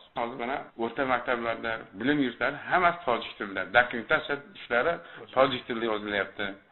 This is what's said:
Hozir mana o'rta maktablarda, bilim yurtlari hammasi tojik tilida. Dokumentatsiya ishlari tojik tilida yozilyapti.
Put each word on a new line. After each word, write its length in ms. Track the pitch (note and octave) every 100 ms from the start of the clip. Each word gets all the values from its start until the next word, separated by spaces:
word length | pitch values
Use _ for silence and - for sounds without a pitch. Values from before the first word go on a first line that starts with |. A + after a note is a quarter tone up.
| - B2
Hozir 180 | A#2+ C3
mana 140 | A#2+ C#3+ - -
o'rta 200 | A#2 - C3
maktablarda, 680 | B2 - A#2+ A#2 A2+ A2+ A2+ -
bilim 260 | F#2+ B2 D3+
yurtlari 380 | B2+ A#2 B2 C#3+ B2
hammasi 320 | E3 F3 E3+ -
tojik 280 | A#2 - -
tilida. 260 | G#2 F#2+ F#2
Dokumentatsiya 640 | A#2 A#2+ A#2+ G#2+ D#3 - C#3+ - -
ishlari 380 | - A#2+ D3 E3+ - - A2
tojik 280 | B2+ C3+ B2+
tilida 220 | - A2+ A#2
yozilyapti. 600 | G#2 G#2 G2+ F#2+ - G2+ G2+ _